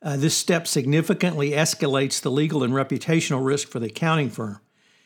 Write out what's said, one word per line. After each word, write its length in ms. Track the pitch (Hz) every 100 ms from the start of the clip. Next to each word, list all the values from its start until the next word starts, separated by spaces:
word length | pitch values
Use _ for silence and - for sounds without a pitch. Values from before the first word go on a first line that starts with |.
Uh, 140 | 156 143
this 180 | 156
step 320 | - - 170 170
significantly 840 | 156 127 151 156 196 180 156 143
escalates 720 | 147 165 - 147 135 135 -
the 100 | 139
legal 320 | 135 156 151
and 80 | 120
reputational 720 | 135 135 131 - 165 160 135 131
risk 220 | 143 -
for 140 | 120
the 60 | 113
accounting 420 | - 165 160 131
firm. 320 | - 107 101 _ _ _ _